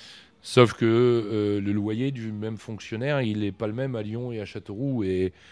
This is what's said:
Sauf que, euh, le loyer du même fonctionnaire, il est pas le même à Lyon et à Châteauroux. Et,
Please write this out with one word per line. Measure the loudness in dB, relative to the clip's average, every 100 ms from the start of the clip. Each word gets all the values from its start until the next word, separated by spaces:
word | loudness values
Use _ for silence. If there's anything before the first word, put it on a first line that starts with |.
| -20 -20 -20 _
Sauf | 2 6 6
que, | 6 4
euh, | 6 4 4 0 0 0 0
le | 0
loyer | 0 -2 -2 -4
du | -4 -8
même | -6 -8 -8
fonctionnaire, | -12 -12 -8 -6 -2 0
il | 0 0
est | -2
pas | -4 -6
le |
même | -4 -4 -4
à |
Lyon | -6 -6 -6
et | -6
à | -8
Châteauroux. | -10 -10 -6 -2 0
Et, | 0 2 0 -2 -20